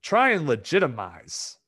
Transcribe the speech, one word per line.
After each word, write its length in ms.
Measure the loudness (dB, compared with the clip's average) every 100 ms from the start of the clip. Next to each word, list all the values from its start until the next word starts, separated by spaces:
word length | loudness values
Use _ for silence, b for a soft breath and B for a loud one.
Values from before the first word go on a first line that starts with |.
try 300 | 2 2 4
and 160 | 2 0
legitimize 1080 | -2 0 0 0 -4 -12 -14 -16 -14 -14 -16